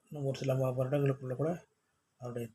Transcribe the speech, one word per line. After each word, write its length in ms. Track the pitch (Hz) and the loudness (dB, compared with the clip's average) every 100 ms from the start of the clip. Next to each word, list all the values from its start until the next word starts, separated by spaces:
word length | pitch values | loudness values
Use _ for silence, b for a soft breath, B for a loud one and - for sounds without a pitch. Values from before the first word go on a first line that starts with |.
| - | -12
இன்னும் 180 | 147 135 | -4 -4
ஒரு 100 | 131 | -2
சில 160 | - | 0
வ-, 220 | 131 131 127 | 2 2 0
வருடங்களுக்குள்ள 600 | 127 143 139 131 131 127 | 2 4 2 2 -2 -2
கூட 300 | 156 175 - _ _ _ _ - | 0 -2 -8 _ _ _ _ -12
அதனுடைய 320 | 123 120 117 | -8 -6 -8